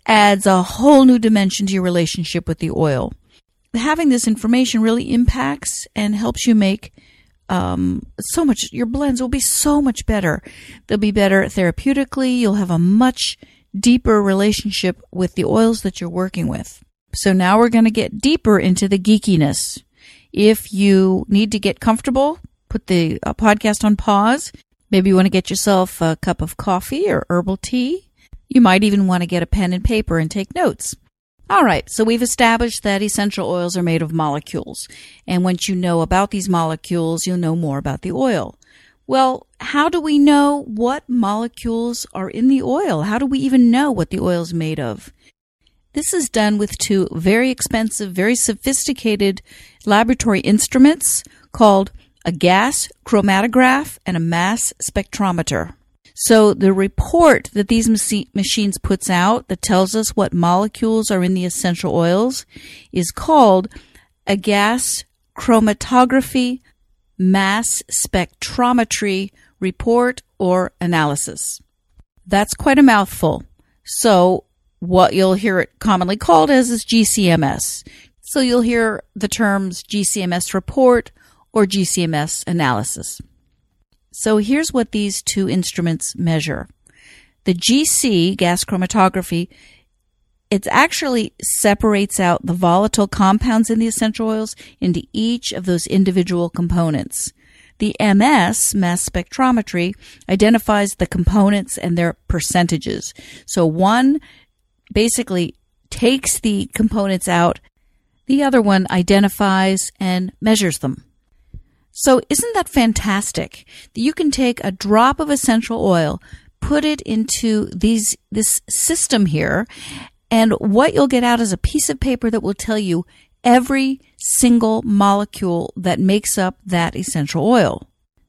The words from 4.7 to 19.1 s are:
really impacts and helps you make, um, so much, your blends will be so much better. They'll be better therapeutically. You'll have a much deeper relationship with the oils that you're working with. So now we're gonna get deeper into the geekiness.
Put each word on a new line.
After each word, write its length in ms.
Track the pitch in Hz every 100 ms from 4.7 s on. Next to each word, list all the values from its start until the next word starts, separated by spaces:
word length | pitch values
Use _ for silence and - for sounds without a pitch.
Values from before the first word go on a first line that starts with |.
| 226
really 280 | 220 240 -
impacts 760 | 233 247 262 269 285 - - - 214
and 180 | 208
helps 320 | 208 233 - 247
you 80 |
make, 400 | 220 190 208 - _ _ _ _ _ -
um, 540 | 185 180 - 90 - - -
so 260 | - 339 294
much, 260 | 214 -
your 140 | 240 233
blends 340 | 277 285 247
will 100 | 254
be 100 | 269
so 420 | - - 294 294
much 240 | 262 - -
better. 380 | 208 170 151 - - - - -
They'll 140 | 208
be 100 | 208
better 360 | 208 190 196 -
therapeutically. 920 | 196 175 - 277 277 262 269 262 247
You'll 160 | 214
have 160 | 202 180
a 80 | 165
much 600 | 175 214 254 - - - - _ _ 196
deeper 460 | 240 247 233 214
relationship 800 | 196 190 208 208 208 - 180 - _
with 220 | 180 180
the 120 | 185 -
oils 360 | 220 226 226
that 180 | 190 -
you're 120 | 170
working 360 | 180 185 180 165
with. 360 | - - - _ _ _ -
So 180 | 196
now 260 | 185 180 214
we're 100 | 233
gonna 220 | 226 220
get 280 | 220 - 214
deeper 400 | 277 330 220 208
into 280 | 180 180 196
the 120 | 196
geekiness. 840 | 202